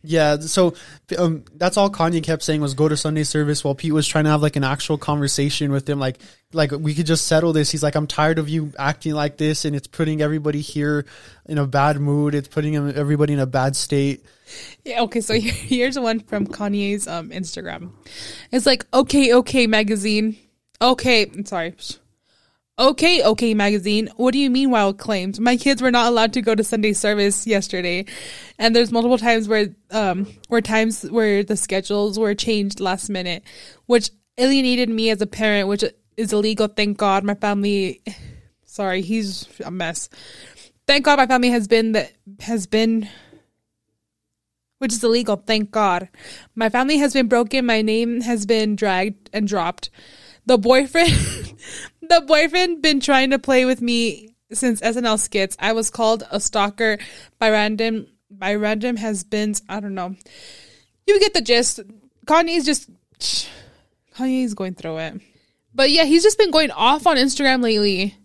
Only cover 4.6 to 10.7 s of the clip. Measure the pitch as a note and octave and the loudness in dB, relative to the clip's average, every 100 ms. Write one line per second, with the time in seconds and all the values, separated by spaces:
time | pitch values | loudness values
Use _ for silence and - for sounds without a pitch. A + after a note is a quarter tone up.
4.6 | C3+ C#3 - D3 - D3 C#3+ - C#3+ - | -2 -4 -4 -4 -2 -2 -2 0 -2 -2
5.6 | C#3+ C#3 C#3 C#3+ C3 B2+ - _ _ D#3+ | -2 -2 -2 -4 -4 -6 -18 _ _ -2
6.6 | D3 C#3+ D3+ D3 D#3 E3 - D#3 E3+ D#3 | 0 0 -2 -2 0 0 2 2 4 2
7.6 | C#3+ D#3 D3 D3+ D3 - D3+ D#3+ D3 D#3+ | 0 0 0 -2 -2 0 0 0 -2 -4
8.6 | D3+ C#3 C#3 C#3+ D#3+ D3+ D3 D3 D3+ D3+ | -6 -4 -4 -4 -4 -2 -4 -2 -2 -2
9.6 | D#3 C#3+ - - D#3 D3+ D3+ D#3 D3 D3 | -4 -6 -8 -4 -4 0 -2 -2 -2 -4
10.6 | D3 | -6